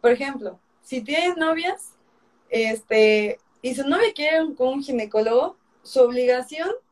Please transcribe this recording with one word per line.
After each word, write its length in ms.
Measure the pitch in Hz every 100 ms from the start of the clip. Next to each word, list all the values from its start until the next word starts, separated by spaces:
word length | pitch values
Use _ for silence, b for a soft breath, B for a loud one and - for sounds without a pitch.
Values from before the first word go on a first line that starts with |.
por 100 | 240
ejemplo, 480 | 247 277 269 202 185 _ _
si 200 | - 254
tienen 340 | 214 302 349 349
novias, 560 | 320 320 349 381 - _ _ _ _ _ _
este, 880 | 226 220 220 _ 220 214 214 208 - _ _
y 140 | 247 262
su 120 | 277
novia 260 | 349 453
quiere 300 | - 294 320
un, 120 | 320 -
con 140 | 254
un 140 | 277
ginecólogo, 720 | 277 247 214 220 226 240 330 - _ _
su 180 | - 262
obligación 680 | 247 247 247 247 254 302 349 480 _